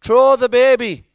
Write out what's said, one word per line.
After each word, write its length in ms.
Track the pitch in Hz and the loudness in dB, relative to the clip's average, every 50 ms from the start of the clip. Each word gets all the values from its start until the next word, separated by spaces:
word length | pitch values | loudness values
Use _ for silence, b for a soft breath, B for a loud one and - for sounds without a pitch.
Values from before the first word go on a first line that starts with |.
Throw 340 | _ - 220 247 262 269 269 | _ -2 0 2 2 2 2
the 140 | 254 247 247 | 0 -2 -2
baby. 560 | 220 247 254 269 262 247 240 226 180 135 - _ _ | 0 0 2 2 2 0 -2 -6 -10 -12 -14 _ _